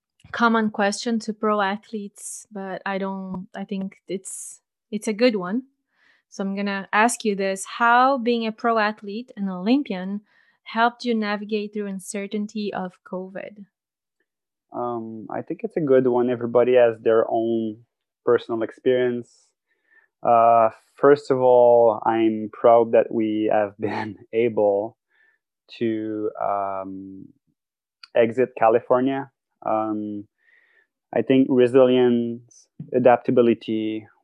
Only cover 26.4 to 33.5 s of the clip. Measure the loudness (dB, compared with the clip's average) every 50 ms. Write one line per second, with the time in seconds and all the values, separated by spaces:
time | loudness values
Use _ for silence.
26.4 | -4 -4 -4 -4 -6 -6 -8 -8 -10 -12 -14 -16 -16 -18 -18 -20 -20 -20 _ _
27.4 | _ _ _ _ _ _ _ _ _ _ _ _ _ -4 0 0 0 2 0 -2
28.4 | -2 -2 -2 0 2 2 2 2 2 0 0 0 0 -2 -4 -4 -8 -12 _ _
29.4 | _ _ _ -10 -6 -4 -4 -4 -4 -4 -6 -6 -8 -8 -10 -12 -14 _ _ _
30.4 | _ _ _ _ _ _ _ _ _ _ _ _ _ _ -4 -2 0 2 4 4
31.4 | 4 4 4 4 4 6 6 6 6 6 4 4 4 4 2 0 -2 -4 -6 -10
32.4 | -14 _ _ _ _ _ _ -20 -8 -4 0 2 4 4 4 4 2 2 2 4
33.4 | 4 4